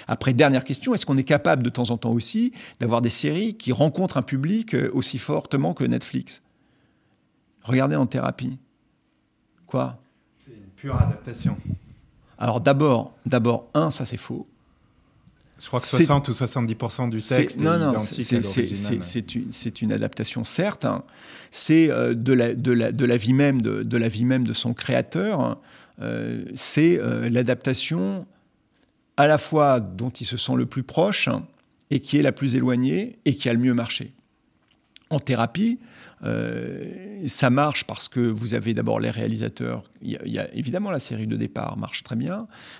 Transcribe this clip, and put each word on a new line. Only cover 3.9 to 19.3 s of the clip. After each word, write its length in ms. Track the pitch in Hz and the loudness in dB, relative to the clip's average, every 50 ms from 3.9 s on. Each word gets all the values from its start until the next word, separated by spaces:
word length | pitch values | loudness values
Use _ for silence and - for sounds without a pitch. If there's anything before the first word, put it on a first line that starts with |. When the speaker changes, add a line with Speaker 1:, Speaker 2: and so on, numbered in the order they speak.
| - - 190 180 - | 2 0 -2 0 0
Speaker 1:
un 60 | 139 117 | -2 -2
public, 520 | - - 135 135 160 202 226 226 220 - | -2 -2 -2 0 0 0 0 0 0 0
euh, 160 | - - 120 - | 0 0 0 0
aussi 240 | 139 123 - - 131 | 0 -2 -2 -4 -4
fortement 560 | - - 151 156 - - - 139 131 - 135 | -4 -2 -4 -4 -2 -2 -2 0 0 0 0
que 100 | - 127 | 0 0
Netflix ? 580 | 123 120 120 - - - - - - - - _ _ _ _ _ _ _ _ _ _ _ _ _ _ _ _ _ _ _ _ _ _ _ _ _ | 0 0 -2 -4 -4 -6 -6 -6 -6 -14 -18 _ _ _ _ _ _ _ _ _ _ _ _ _ _ _ _ _ _ _ _ _ _ _ _ _
Regardez 340 | - 123 131 135 139 156 | 0 0 2 2 2 2
En 100 | 151 135 | 2 0
thérapie. 500 | 117 - 127 127 127 127 - 131 151 127 131 _ _ _ _ _ _ _ _ _ _ _ _ _ _ _ _ _ _ _ _ _ | 0 0 -2 -2 -2 -4 -4 -8 -8 -8 -10 _ _ _ _ _ _ _ _ _ _ _ _ _ _ _ _ _ _ _ _ _
Quoi ? 340 | _ - 131 131 127 123 120 _ _ _ _ _ _ _ _ _ | _ -4 -2 -2 -2 -6 -12 _ _ _ _ _ _ _ _ _
Speaker 2:
C'est 120 | - 120 | -20 -20
une 160 | 107 98 92 - | -20 -20 -20 -20
pure 220 | _ - 139 135 | _ -10 -4 2
adaptation. 580 | 131 - - - - - - 113 - - - 101 98 - - - - - - - - _ _ _ _ _ _ _ - | 2 2 2 2 -4 -8 -12 -12 -4 -2 -2 -2 -2 -6 -8 -8 -8 -8 -20 -20 -20 _ _ _ _ _ _ _ -4
Speaker 1:
Alors 240 | - 107 110 120 104 | -2 0 0 2 4
d'abord, 520 | 139 139 139 151 151 127 113 107 - - _ _ | 4 4 6 6 4 4 2 0 -4 -12 _ _
d'abord, 420 | 120 123 123 110 120 117 113 - - _ | 0 0 2 4 2 2 0 -2 -2 _
un, 160 | 147 160 160 | 0 0 2
ça 160 | 135 - 131 | 0 -2 -4
c'est 100 | 110 123 | -4 -6
faux. 320 | 117 - - 117 - - - _ _ _ _ _ _ _ _ _ _ _ _ _ _ _ - _ _ _ _ _ - | -8 -10 -10 -10 -10 -10 -14 _ _ _ _ _ _ _ _ _ _ _ _ _ _ _ -20 _ _ _ _ _ -20
Speaker 2:
Je 60 | - | -12
crois 140 | - - 123 | -4 -4 0
que 40 | - | 2
Speaker 1:
C'est 140 | - - - | 4 6 6
Speaker 2:
soixante 300 | 165 147 147 143 139 - | 6 6 6 4 4 0
ou 40 | 120 | -2
soixante-dix 420 | - 131 117 - 135 117 113 113 | -2 -2 -2 -2 -2 -2 -2 -2
pour 160 | 110 - 113 | -2 -4 -6
cent 160 | - - 127 | -4 -2 -4
du 140 | 120 113 110 | -2 -2 -2
Speaker 1:
c'est 160 | 110 - 131 | 0 2 4
Speaker 2:
texte 220 | 127 - - - - | 4 4 2 0 0
Speaker 1:
non, 160 | 147 160 170 | 2 2 4
Speaker 2:
est 40 | 170 | 4
Speaker 1:
non, 120 | 160 147 | 2 2
Speaker 2:
identique 340 | 123 107 107 104 - - 123 | 2 0 -2 -4 -4 -6 -2
Speaker 1:
c'est, 120 | - 123 117 | 0 0 0
Speaker 2:
à 40 | 113 | 0
Speaker 1:
c'est, 200 | 101 98 127 117 | 0 0 0 -2
Speaker 2:
l'original. 400 | - 104 98 101 104 117 107 92 | 0 -2 -4 -2 -2 -2 -2 -2
Speaker 1:
c'est, 20 | |
c'est 300 | - - 117 104 - | -4 -4 -6 -6 -6